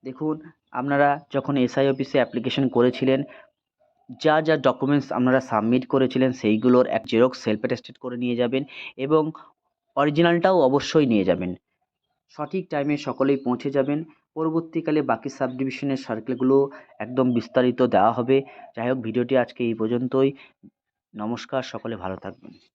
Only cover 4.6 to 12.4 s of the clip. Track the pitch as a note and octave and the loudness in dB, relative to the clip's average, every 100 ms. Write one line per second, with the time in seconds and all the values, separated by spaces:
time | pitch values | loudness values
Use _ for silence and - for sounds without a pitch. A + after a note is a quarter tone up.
4.6 | C3 B2 C3 C#3+ C3+ G#2+ B2+ B2+ B2+ A2 | 2 0 0 0 0 0 2 2 2 -2
5.6 | A2 B2+ B2+ C3+ C3 B2+ C3 B2+ A2 G#2+ | 2 0 0 0 2 2 0 0 0 2
6.6 | B2 B2 B2 - - A2+ B2+ B2+ - G#2+ | 4 4 4 0 0 2 2 2 -4 -4
7.6 | A#2 A#2+ - B2+ B2+ B2 B2 A#2+ A#2+ C3 | -4 -6 -8 -16 -12 -6 -4 -2 -2 -2
8.6 | C#3+ - - - C3+ D#3 D#3 D#3+ - _ | -6 -14 -18 -10 0 0 0 -6 -20 _
9.6 | _ _ _ - D3+ D3 E3+ E3+ F3+ F#3 | _ _ _ -2 0 4 4 4 4 4
10.6 | C3 C#3 - D#3+ C#3 A2 F#2 F2 F#2 F2+ | 4 2 2 2 2 2 2 0 -2 -10
11.6 | _ _ _ _ _ _ _ - | _ _ _ _ _ _ _ -12